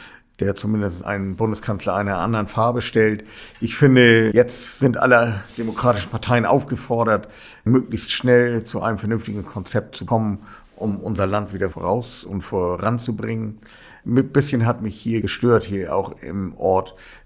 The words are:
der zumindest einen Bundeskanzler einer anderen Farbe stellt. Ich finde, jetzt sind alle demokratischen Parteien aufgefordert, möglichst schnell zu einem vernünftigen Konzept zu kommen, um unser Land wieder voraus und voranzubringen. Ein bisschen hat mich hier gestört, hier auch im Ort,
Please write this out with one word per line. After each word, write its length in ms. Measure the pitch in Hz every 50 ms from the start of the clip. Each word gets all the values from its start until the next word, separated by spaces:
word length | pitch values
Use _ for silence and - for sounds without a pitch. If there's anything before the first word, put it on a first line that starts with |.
| - - - - _ _ _ -
der 140 | - 98 98
zumindest 500 | - - 104 110 107 101 98 87 87 90
einen 320 | - 101 101 98 98 92
Bundeskanzler 580 | 98 113 110 107 - - - 107 92 - 101 90
einer 240 | 98 104 101 98 87
anderen 300 | 85 110 117 107 101 -
Farbe 320 | - 117 110 120 123 123
stellt. 440 | - - - 113 110 107 107 104 - - - - - - - -
Ich 160 | 113 117 -
finde, 560 | - 147 135 127 127 123 117 113 113 113 110 107
jetzt 460 | 117 123 - - - - - - -
sind 160 | - 135 113
alle 380 | - - 127 123 117 117 117 110 101 - - - -
demokratischen 520 | 113 110 107 - 123 123 117 104 87 -
Parteien 360 | - - - - 123 120 110
aufgefordert, 840 | 82 120 143 - - 131 - - - 120 117 117 110 107 98 - - - - - - - - _
möglichst 460 | 107 123 131 120 - 117 107 - -
schnell 540 | - - - 127 123 120 123 120 120 113 110
zu 160 | - - 107
einem 160 | - 113 113
vernünftigen 480 | 104 - 107 113 107 - - 104 104 87
Konzept 520 | - - 101 90 - - 120 - - -
zu 100 | - 92
kommen, 320 | - 117 113 110 107 101 95 - - - - - _ _
um 240 | - 104 107 101 95
unser 260 | - 110 107 - 98
Land 260 | 95 101 107 101 95
wieder 180 | 98 92 95 90
voraus 540 | 85 85 87 87 101 123 120 120 - - -
und 180 | - 101 95
voranzubringen. 1160 | 92 - 104 95 90 87 90 87 98 110 120 117 120 123 110 104 110 110 113 113 110 107 107 107 - - - - - - - - _
Ein 240 | - 117 131 139 143
bisschen 380 | - 139 135 - - 120 113
hat 160 | 117 120 -
mich 140 | 107 107 104
hier 240 | - - 113 113 113
gestört, 440 | 98 98 - - 120 123 117 107 -
hier 300 | 95 98 98 90 82 78
auch 260 | 98 98 - - -
im 340 | - 67 85 101 95 90 -
Ort, 380 | - - 92 92 92 95 - - - - - - - _